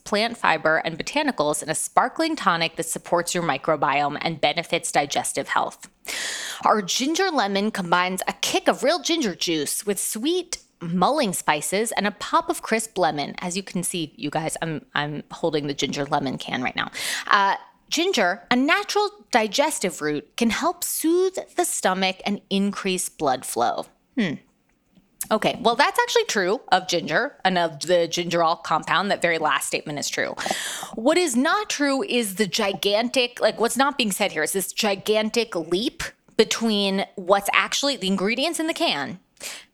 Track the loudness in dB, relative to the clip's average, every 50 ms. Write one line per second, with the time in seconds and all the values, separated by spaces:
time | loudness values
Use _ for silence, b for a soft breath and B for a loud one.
0 | -6 -2 0 0 0 0 -2 0 2 4 4 4 4 2 2 2 0 -2 -6 -6
1 | -6 -4 -2 -2 0 0 0 0 0 0 0 -2 -2 -4 -4 -4 -4 0 2 2
2 | 2 2 2 0 0 0 0 0 2 2 2 2 2 -2 -2 -4 -6 -6 -6 -8
3 | -4 0 0 0 0 0 -2 -2 0 0 0 0 0 0 0 2 2 2 2 2
4 | 0 0 -2 -2 -4 -4 -2 0 0 0 0 0 -2 -2 -2 -2 -2 0 0 0
5 | 0 0 0 -2 -2 -2 -4 -4 -4 -2 -2 -2 -2 -2 -6 -12 -18 -20 _ _
6 | -12 B B B B B B B B B B B B 2 2 2 2 -2 -2 -2
7 | 0 0 0 2 0 2 2 2 0 2 2 0 0 0 -2 -4 -2 0 2 2
8 | 2 2 -2 -4 -4 -4 -4 -4 -2 -2 -2 0 2 2 0 2 2 0 0 0
9 | 0 -2 0 0 0 0 -2 -2 -2 0 0 0 0 -2 -4 -4 -4 -4 -2 -2
10 | -4 -4 -4 -4 -2 0 0 0 -2 -4 -8 -12 -12 _ _ -12 -6 -2 0 2
11 | 2 2 2 2 0 0 -2 -2 0 0 0 0 0 -2 -2 -2 -2 -2 -2 -2
12 | -2 -2 -2 -6 -4 -2 0 0 0 0 -2 -4 -2 -2 -2 -2 -2 -2 -2 0
13 | 0 0 0 0 -4 -6 -8 -8 -8 -6 -6 -6 -8 -6 -6 -4 -4 -4 -4 -4
14 | -6 -6 -8 -8 -6 -4 -2 -2 -2 -4 -4 -4 -4 -4 -6 -6 -8 -6 -4 -4
15 | -4 -4 -4 -8 -10 -12 -8 -4 -2 -2 0 0 -2 -2 -2 -2 -2 -2 -2 -4
16 | -2 0 0 0 0 -2 -4 -6 -6 -6 -4 -4 -4 -4 -4 -4 -6 -6 -6 B
17 | B B B B B B 4 4 4 4 2 0 -4 -12 -20 _ _ -4 -2 0
18 | 0 2 2 2 2 2 0 -2 -2 0 2 2 4 4 2 2 0 0 0 0
19 | 0 0 -2 -8 -4 _ 0 2 2 2 2 2 0 0 0 -2 -2 -4 -2 -2
20 | -2 -2 -2 -2 -4 -6 _ 0 0 0 2 0 0 -2 -2 -2 -4 -6 -4 0
21 | 2 2 4 4 2 2 0 -4 -8 -4 -2 -2 -2 0 0 0 0 0 2 2
22 | 0 0 -2 -2 -2 -4 -4 -4 -2 -2 0 2 2 0 0 -2 -2 -2 -2 -2
23 | -4 -6 -6 -2 0 0 0 0 -2 -4 -2 0 0 0 0 -2 -6 -10 _ _
24 | _ _ _ -2 -2 -2 -2 -6 -10 _ _ _ _ _ _ _ _ _ _ _
25 | _ _ _ -10 -4 -2 0 2 2 0 0 2 2 2 4 4 4 4 4 2
26 | 2 2 2 2 2 2 0 0 2 2 0 -2 0 2 2 2 4 2 -2 -2
27 | 0 0 0 0 0 0 -2 -2 0 2 2 2 2 0 -2 -2 0 2 4 4
28 | 4 2 0 -2 -2 0 2 2 4 2 2 0 -2 0 -2 0 2 2 2 2
29 | 2 2 0 2 2 2 2 2 2 2 0 0 0 -2 -4 -6 -4 -6 -6 -6
30 | -6 -4 -2 -2 -2 -2 -4 -4 B B B B B B B B B B B B
31 | 2 4 4 4 4 2 2 2 2 2 2 0 0 -2 -2 0 0 2 2 0
32 | 0 0 0 0 0 0 0 -2 -2 0 0 0 0 0 0 0 2 2 2 2
33 | 2 2 2 2 0 0 0 2 2 2 2 2 0 0 2 2 2 2 2 0
34 | 0 0 0 0 0 0 0 0 -2 0 0 -2 -4 -4 -2 -2 0 0 0 0
35 | 0 0 2 2 2 0 0 -2 -2 0 -2 -6 -4 -2 -2 -2 -2 -2 -6 -6
36 | -10 -10 -12 _ _ _ 0 2 2 2 0 -2 0 0 0 2 0 0 0 -2
37 | -2 -4 -8 -4 0 2 2 2 2 2 2 2 2 2 0 -2 -2 -2 -2 -2
38 | 0 0 0 0 0 0 0 0 -2 -2 -2 -2 -2 -2 -2 0 0 0 0 -2
39 | -4 -6 -8 -12 _ _ _ -16 B B B B B B